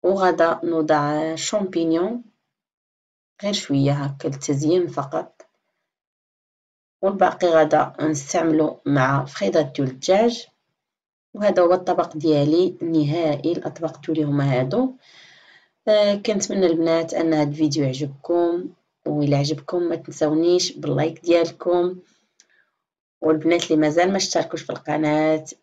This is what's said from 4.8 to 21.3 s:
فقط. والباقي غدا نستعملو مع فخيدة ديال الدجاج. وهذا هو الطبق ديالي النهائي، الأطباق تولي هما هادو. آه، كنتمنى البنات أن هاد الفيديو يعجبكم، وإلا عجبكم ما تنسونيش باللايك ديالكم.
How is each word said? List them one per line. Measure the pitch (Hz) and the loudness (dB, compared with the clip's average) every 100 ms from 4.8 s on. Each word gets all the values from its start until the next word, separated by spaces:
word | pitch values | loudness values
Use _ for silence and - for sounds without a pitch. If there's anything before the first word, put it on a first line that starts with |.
| 175 | 0
فقط. | - 139 160 - _ - _ _ _ _ _ _ _ _ _ _ _ _ _ _ _ | -4 -6 -6 -8 _ -20 _ _ _ _ _ _ _ _ _ _ _ _ _ _ _
والباقي | 190 196 180 - 175 | -2 2 0 2 2
غدا | 160 156 156 139 - | 4 4 2 0 -2
نستعملو | 156 147 - 180 165 156 156 - - | -4 -2 -4 -2 2 2 0 -2 0
مع | 143 131 139 | 2 2 0
فخيدة | 139 - 196 170 | -4 -4 0 0
ديال | 143 - 135 | 0 -2 -4
الدجاج. | 131 - 190 233 233 - _ _ _ _ _ _ _ _ | -4 0 4 2 0 -12 _ _ _ _ _ _ _ _
وهذا | 202 208 185 | -2 0 4
هو | 175 | 4
الطبق | 180 180 175 165 156 | 2 0 -2 -2 -2
ديالي | 156 151 143 160 180 - | 0 2 4 2 2 -2
النهائي، | 165 165 143 165 160 143 160 | -2 0 0 0 -2 -2 -2
الأطباق | 170 156 151 165 - | -4 -6 -8 -8 -8
تولي | - 156 | -6 -2
هما | 147 143 139 127 | 0 0 2 0
هادو. | 131 196 262 - _ - - - _ - _ _ - | 0 0 -2 -4 _ -20 -20 -20 _ -20 _ _ 0
آه، | 214 208 | 4 4
كنتمنى | 202 202 202 - 202 180 | 0 0 -2 -2 2 2
البنات | 165 165 165 165 | 2 2 2 0
أن | 165 165 | -2 0
هاد | 156 147 | 2 0
الفيديو | 147 156 151 | 0 0 0
يعجبكم، | 139 131 147 - - 175 175 175 185 - _ _ - | -2 -2 -8 -10 -2 0 2 -2 -6 -14 _ _ -6
وإلا | 151 143 143 | -2 2 2
عجبكم | 143 151 - 180 | 0 -4 -4 -4
ما | 170 165 | -2 -4
تنسونيش | - - 156 156 170 180 175 | -8 -4 0 2 2 2 0
باللايك | 151 147 139 156 165 | -6 -4 -2 -2 -4
ديالكم. | - | 2